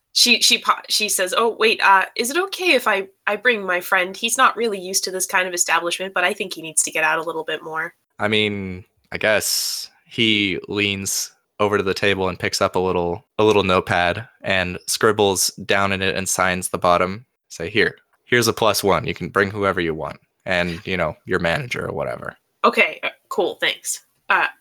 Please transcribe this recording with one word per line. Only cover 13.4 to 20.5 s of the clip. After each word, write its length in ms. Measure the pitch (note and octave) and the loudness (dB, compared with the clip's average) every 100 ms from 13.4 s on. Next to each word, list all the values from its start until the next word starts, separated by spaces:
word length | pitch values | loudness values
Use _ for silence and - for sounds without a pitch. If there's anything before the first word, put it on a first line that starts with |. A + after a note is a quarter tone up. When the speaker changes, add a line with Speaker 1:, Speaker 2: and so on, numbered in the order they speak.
Speaker 2:
little 180 | G#2+ G2+ | 4 4
notepad 640 | F#2 F#2 - F#2 F2 F2 A#2 _ | 4 2 2 2 2 0 -6 _
and 360 | - F#2+ F2+ F2+ - | -2 0 0 -4 -6
scribbles 600 | - A2+ G#2 G2+ F#2 - - | 0 2 4 4 2 -2 -4
down 260 | G2 G2+ G2 | -2 0 2
in 100 | F#2+ | 0
it 120 | F#2+ - | -2 -2
and 120 | F#2+ | -2
signs 400 | - F#2 F2+ - | 0 0 0 -4
the 80 | F2 | -2
bottom. 460 | F2+ F2 F2+ G2+ - _ - | 2 4 2 -4 -14 _ -18
Say, 220 | - E2 | -12 -6
"Here, 260 | A2 E2+ - _ _ - | 0 0 -2 _ _ 0
here's 200 | B2 A2+ | 2 2
a 40 | |
plus 300 | G#2 A2 G2 | 2 2 2
one. 220 | G2+ F2 - | 2 2 0
You 80 | |
can 160 | F2 E2+ | -6 -4
bring 200 | G2 G2 | -2 -2
whoever 300 | G2+ G2 F#2 | 0 -2 0
you 140 | E2 | -2
want 260 | D#2 C#2 - _ _ | -4 -6 -10 _ _
and, 420 | - | -4